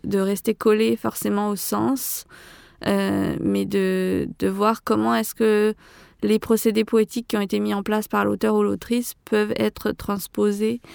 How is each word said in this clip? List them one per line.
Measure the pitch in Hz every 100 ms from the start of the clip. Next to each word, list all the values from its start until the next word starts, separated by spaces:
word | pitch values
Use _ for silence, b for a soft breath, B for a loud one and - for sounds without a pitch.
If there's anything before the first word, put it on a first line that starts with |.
de | - 196
rester | 190 202 - 214
collé | 226 214 226 226
forcément | 226 - 208 202 208
au | 202
sens, | - 208 226 269 - - - B B B B B -
euh, | 202 196 196 190 -
mais | - 196 196
de, | 202 190 185 185 185 - -
de | 190
voir | 190 208 226
comment | - 220 220 233
est-ce | 220 -
que | 220 208 214 214 b b b b
les | 208 214
procédés | - 226 226 214
poétiques | 214 226 214 - 233
qui | 214
ont |
été | 202 208
mis | 208 202
en |
place | 196 214 214
par | 208 202
l'auteur | 202 220 214
ou |
l'autrice | 208 202 - 240 240 - -
peuvent | 214 214 -
être | 214 - 214
transposés | - - 202 - - 208 202 220 240 B